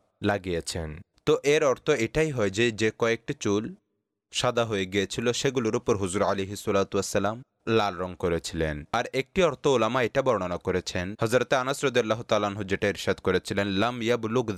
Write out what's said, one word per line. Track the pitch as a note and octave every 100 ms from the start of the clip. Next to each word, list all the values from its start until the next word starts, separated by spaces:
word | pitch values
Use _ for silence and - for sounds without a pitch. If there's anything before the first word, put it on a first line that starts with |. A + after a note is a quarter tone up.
| _ -
লাগিয়েছেন। | G2+ G#2 F#2 E2+ - E2+ D#2+ D#2 - _ -
তো | D#3
এর | C3+ D3+
অর্থ | D3+ A#2+ -
এটাই | D3 A2+ - D#3+
হয় | B2+ G#2
যে, | F#2+ A#2+
যে | G#2+ A2 -
কয়েকটি | A#2 A#2 -
চুল | - A2 G2+ A2+ F#3 _ _ _ _ _
সাদা | - B2+ A#2 A#2
হয়ে | G#2 F#2+
গিয়েছিল | G2 F#2+ - A#2+
সেগুলোর | A#2 C#3 C3 A2 A2+
উপর | - G#2+
হুজুর | G2 F#2+
আলাইহি | F#2 G2 G2 G2+
সালাতু | - G2 G2 G2
ওয়াসসালাম | F#2+ G#2 G2 A#2 C3 _ -
লাল | A2+ G#2 F2
রং | F2+ F2+
করেছিলেন। | F#2 E2+ - E2 D#2+ D2 D2
আর | A2+ B2
একটি | C3 C3+ -
অর্থ | F3 C3 D3+
ওলামা | B2+ A2 B2+
এটা | A#2 -
বর্ণনা | C3+ A2 F2+ F2+
করেছেন, | - F2+ - G2 F2+ G#2
হযরত | A2+ A#2+ A#2+
আনাস | C3+ B2+ C#3
রাদিয়াল্লাহু | C#3 B2 A2 A2
তাআলা | A#2+ A2 G#2
আনহু | G2+
যেটা | G2 F#2+ G#2
ইরশাদ | F2 - F#2+
করেছিলেন, | - F#2 - G2+ G2+
"লাম | F#2+ A2+ B2
ইয়াবলুগ | A2+ A#2+ A2 A#2 A2+